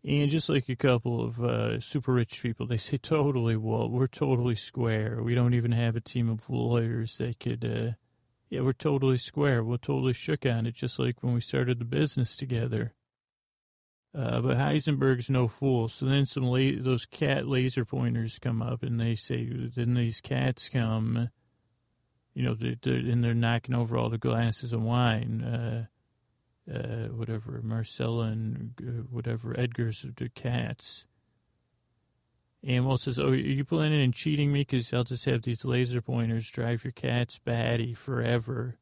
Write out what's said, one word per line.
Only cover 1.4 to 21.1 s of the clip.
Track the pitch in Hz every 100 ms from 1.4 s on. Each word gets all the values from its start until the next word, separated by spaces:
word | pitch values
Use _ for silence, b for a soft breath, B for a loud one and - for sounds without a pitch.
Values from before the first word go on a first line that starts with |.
uh, | 120 113 113 113
super | - 147 127
rich | 127 113 -
people, | 120 113 120
they | 113
say, | - 135
"Totally, | - 156 143 131 117 110
Walt, | 110 113 113
we're | 123 131
totally | - 139 123 123
square. | 113 - - 117 110 110 117
We | 117
don't | 120 120
even | 120 120
have | 117 117 113
a |
team | - 123 117
of | 110 -
lawyers | 123 117 120 117 117 113 -
that | 120 117
could, | 117 117
uh, | 117 113 113 117 _ _ _ _ _
yeah, | 135
we're | 131
totally | 127 156 139 135 127
square. | - - 143 120
We're | 113 123
totally | - 135 131
shook | 120 - 151 127
on | 117 113
it, | 117
just | 127 -
like | 123 120
when | 127
we | 120
started | - 135 123 120
the |
business | 117 139 151 139 120 -
together." | 135 120 120 113 117 _ _ _ _ _ _ _ _ _ _ _ _
Uh, | 147 117 120
but | 123 123
Heisenberg's | 143 151 156 139 135 127 117
no | 131 120
fool. | - 139 123 113
So | - 131
then | 139
some | 139 -
la-, | 127 127 135 127
those | 127 123
cat | - - 143 139 139
laser | 131 127 127
pointers | 110 131 120 120 113 -
come | 123 113
up, | 117 120
and | 127 117
they | 113
say, | 113 - 123 117
then | 127 120 123 120
these | 123 117 113
cats | - 131 131 120 -
come, | 127 113 110 113